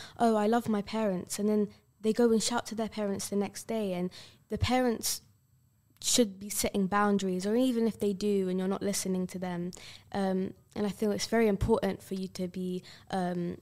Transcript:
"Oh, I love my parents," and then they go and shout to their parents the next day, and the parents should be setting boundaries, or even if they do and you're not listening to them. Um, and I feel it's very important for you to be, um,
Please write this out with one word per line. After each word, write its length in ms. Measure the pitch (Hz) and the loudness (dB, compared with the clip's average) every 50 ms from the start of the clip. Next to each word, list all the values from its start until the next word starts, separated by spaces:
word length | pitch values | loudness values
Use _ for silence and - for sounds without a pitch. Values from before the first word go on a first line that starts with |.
| - - - | -14 -10 -2
"Oh, 200 | - 240 226 220 | 2 4 4 4
I 100 | 214 208 | 4 4
love 220 | 214 233 240 233 - | 4 2 2 2 0
my 120 | 220 202 | 0 0
parents," 560 | 202 - - 220 220 208 185 175 - - - | -2 -2 -2 0 0 0 0 -2 -4 -6 -4
and 120 | - 202 214 | -2 0 2
then 180 | 214 214 208 202 - - _ _ _ _ | 4 2 2 0 -2 -10 _ _ _ _
they 140 | - 214 214 | 0 0 4
go 180 | - 240 233 | 4 6 6
and 100 | 226 220 | 6 4
shout 240 | - - 247 233 - | 2 2 -2 -2 -4
to 80 | - 220 | -4 -6
their 140 | 214 226 202 | -4 -6 -4
parents 380 | - 214 208 202 196 196 - | -4 -2 -2 -2 -2 -4 -4
the 80 | - 202 | -2 0
next 320 | 202 202 190 - - - | 0 0 -2 -4 -8 -6
day, 260 | - 226 226 214 196 180 | -4 -2 -2 -2 -2 -2
and 160 | 175 180 185 - - - - - _ _ - | -2 -4 -4 -6 -10 -20 -20 -20 _ _ -8
the 80 | 214 | -4
parents 640 | 208 - - 247 254 254 247 226 - - - - - - - _ _ _ _ _ _ _ _ _ _ _ _ _ - - | 0 2 4 4 4 4 2 2 0 -2 -4 -4 -6 -8 -16 _ _ _ _ _ _ _ _ _ _ _ _ _ -6 -2
should 360 | - - - 247 196 190 190 | 2 4 4 4 4 2 -8
be 100 | 202 208 | -10 -8
setting 380 | - - - - - 208 196 | -4 -2 -2 0 0 0 0
boundaries, 580 | 180 202 208 208 208 202 196 196 190 180 180 180 | 2 2 2 4 4 4 2 2 0 -2 -2 0
or 100 | 208 220 | 0 2
even 300 | 240 262 262 240 226 226 | 2 2 2 2 2 2
if 140 | 226 208 - | 0 0 0
they 120 | 214 208 | -2 -2
do 380 | 202 185 208 208 202 196 190 185 | -2 0 0 2 2 2 2 0
and 80 | 185 | 0
you're 100 | 185 185 | 0 0
not 140 | 190 196 - | -2 -2 -2
listening 460 | 190 202 190 - - 190 185 185 185 | -2 -2 -2 -2 -2 -2 -2 -2 -2
to 100 | 180 - | -4 -6
them. 320 | 180 185 180 175 175 175 180 180 - - - - - - - | -8 -6 -6 -6 -6 -6 -6 -8 -12 -16 -18 -20 -20 -14 -6
Um, 440 | - 202 196 190 190 185 185 - - - - _ - | -4 -2 0 0 0 0 -2 -4 -6 -12 -18 _ -6
and 120 | - 208 | -4 -4
I 20 | 202 | -4
feel 220 | 190 - 220 208 | -2 -2 0 0
it's 160 | 202 202 - | 0 -2 -2
very 200 | - 226 226 226 | 0 2 4 4
important 540 | 214 196 196 - - 226 - - 196 185 - | 4 2 2 2 2 2 2 2 0 -2 -4
for 140 | - - 196 | -8 -10 -8
you 120 | 190 190 190 | -8 -8 -8
to 180 | - - 185 | -8 -8 -8
be, 340 | 180 180 185 185 185 180 185 - - - - - - | -6 -6 -6 -6 -4 -6 -6 -8 -12 -20 -20 -12 -8
um, 480 | - 190 180 175 180 175 175 175 185 - | -4 -4 -2 -2 -2 -4 -4 -6 -6 -8